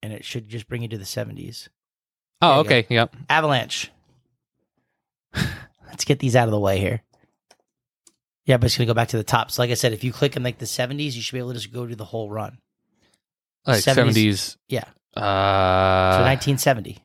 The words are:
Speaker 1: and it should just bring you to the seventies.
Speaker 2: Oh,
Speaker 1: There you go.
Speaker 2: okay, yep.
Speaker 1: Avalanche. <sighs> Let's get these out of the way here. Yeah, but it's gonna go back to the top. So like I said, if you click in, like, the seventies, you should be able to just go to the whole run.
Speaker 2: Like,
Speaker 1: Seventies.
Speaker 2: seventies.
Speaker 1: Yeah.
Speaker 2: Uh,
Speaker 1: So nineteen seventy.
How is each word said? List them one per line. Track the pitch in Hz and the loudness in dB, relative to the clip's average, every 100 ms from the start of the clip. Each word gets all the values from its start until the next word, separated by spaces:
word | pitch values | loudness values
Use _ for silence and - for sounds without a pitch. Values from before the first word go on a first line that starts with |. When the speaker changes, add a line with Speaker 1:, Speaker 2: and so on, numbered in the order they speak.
Speaker 1:
and | 107 | -12
it | 107 | -12
should | - 120 107 | -10 -12 -10
just | 113 104 | -14 -10
bring | 123 | -10
you | 117 | -8
to | 110 | -10
the | 95 | -8
seventies. | - 110 104 - 117 - _ _ _ _ _ _ _ | -8 -8 -10 -14 -16 -20 _ _ _ _ _ _ _
Speaker 2:
Oh, | 170 | 4
Speaker 1:
There | 139 | 4
you | |
go. | 160 127 | 4 2
Speaker 2:
okay, | 110 117 | 2 2
yep. | 120 - - | 2 -2 -2
Speaker 1:
Avalanche. | 151 156 135 110 - - _ _ _ _ _ _ _ _ _ _ _ _ _ _ | 0 2 0 -2 -8 -10 _ _ _ _ _ _ _ _ _ _ _ _ _ _
<sighs> | - - - - _ - | -6 -6 -6 -18 _ -20
Let's | - - | -10 -2
get | 139 | 0
these | 131 120 | 2 2
out | 117 | 2
of | |
the | 104 | 2
way | 101 95 | 0 0
here. | 98 110 _ _ _ _ _ _ _ _ _ _ _ _ _ _ - | 0 -4 _ _ _ _ _ _ _ _ _ _ _ _ _ _ 0
Yeah, | 127 | 2
but | 117 | 2
it's | - | 2
gonna | 117 | 0
go | |
back | 113 117 | 2 0
to | 113 | -2
the | |
top. | 104 120 110 | 0 0 0
So | - | -2
like | 120 | -2
I | |
said, | 120 131 | 0 -2
if | 107 | -2
you | 123 | -6
click | 113 143 135 | -2 -2 0
in, | |
like, | 123 120 | -6 -6
the | 117 | -10
seventies, | - 123 143 151 120 | -6 -4 -4 -8 -8
you | |
should | 110 | -8
be | 127 | -8
able | 123 | -8
to | 120 | -10
just | 107 | -10
go | 117 120 | -10 -10
to | 117 | -10
the | 104 | -10
whole | 117 104 | -8 -8
run. | 107 104 127 _ _ _ _ _ _ _ _ _ _ - | -8 -8 -12 _ _ _ _ _ _ _ _ _ _ 0
Speaker 2:
Like, | 117 | 2
Speaker 1:
Seventies. | 117 135 117 | 4 4 4
Speaker 2:
seventies. | 110 107 98 - - _ | 6 4 2 -4 -12 _
Speaker 1:
Yeah. | 127 - _ _ - | -8 -8 _ _ -6
Speaker 2:
Uh, | 104 98 98 95 92 92 95 92 92 92 | -2 2 2 4 4 4 4 4 4 4
Speaker 1:
So | |
nineteen | 92 131 - 139 | 4 2 0 0
seventy. | - 123 90 - | 2 0 -2 -16